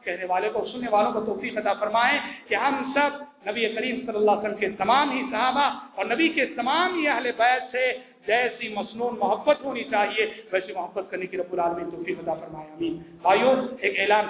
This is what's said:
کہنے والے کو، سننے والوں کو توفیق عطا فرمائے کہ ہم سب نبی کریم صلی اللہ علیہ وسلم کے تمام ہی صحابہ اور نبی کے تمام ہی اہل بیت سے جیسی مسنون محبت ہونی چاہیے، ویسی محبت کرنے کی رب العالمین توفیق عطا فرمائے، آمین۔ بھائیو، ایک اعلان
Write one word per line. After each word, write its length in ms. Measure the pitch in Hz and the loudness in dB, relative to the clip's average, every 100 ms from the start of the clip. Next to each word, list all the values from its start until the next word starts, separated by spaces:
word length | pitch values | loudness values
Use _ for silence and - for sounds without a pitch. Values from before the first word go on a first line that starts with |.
کہنے 240 | - 180 180 | -6 -6 0
والے 240 | 180 208 | 0 0
کو، 180 | 220 - | -2 -4
سننے 140 | 247 - | -6 0
والوں 200 | 208 220 | 2 4
کو 100 | 220 | 0
توفیق 360 | 214 196 247 214 | -2 -4 -4 -4
عطا 160 | 208 | -2
فرمائے 460 | 196 208 220 240 285 - - - | 0 0 2 4 2 -2 -12 -4
کہ 80 | 202 | 0
ہم 360 | 254 269 262 285 | 0 0 0 2
سب 280 | 285 277 285 - 202 | 2 0 -14 -12 -8
نبی 240 | 214 220 | -2 -2
کریم 260 | 233 254 233 - | 0 -4 -4 -4
صلی 100 | 214 | 2
اللہ 160 | 214 | 4
علیہ 100 | 202 | 4
وسلم 140 | 214 202 | 0 -2
کے 140 | 202 | -4
تمام 420 | - 196 254 294 | -2 4 4 4
ہی 100 | 262 269 | 0 -4
صحابہ 480 | 214 254 254 277 - - - | 0 0 2 2 0 -12 -6
اور 100 | 202 | -2
نبی 240 | - 320 | 2 2
کے 160 | 320 262 | 2 -2
تمام 520 | - 240 302 370 359 | -2 0 2 2 2
ہی 100 | 294 | 0
اہل 240 | 240 247 240 | 0 -2 2
بیت 260 | 233 254 - | 4 4 0
سے 260 | 254 254 - - - - | -2 -2 -2 -10 -16 0
جیسی 460 | 226 247 226 233 | 2 2 -4 -8
مسنون 460 | 208 - 220 240 226 | -6 -6 -4 -4 0
محبت 420 | 196 214 - 294 | 0 2 4 2
ہونی 220 | 269 247 | 2 -6
چاہیے، 420 | - 214 202 214 214 - - | -2 0 2 2 -2 -2 -4
ویسی 220 | 190 185 | -4 -2
محبت 380 | 190 175 202 190 | -8 -6 -6 -6
کرنے 140 | 180 180 | -6 -6
کی 120 | 180 | -6
رب 160 | 175 | -6
العالمین 380 | 180 170 175 170 | 0 0 0 -6
توفیق 280 | 165 170 185 | -8 -6 -6
عطا 140 | 170 | -4
فرمائے، 380 | 160 160 160 156 | -6 -6 -12 -14
آمین۔ 300 | 156 170 165 - - | -6 -4 -4 -10 -2
بھائیو، 320 | 175 208 247 262 - - | 4 6 6 4 0 -4
ایک 200 | 196 196 | -4 0
اعلان 260 | 196 214 | 4 4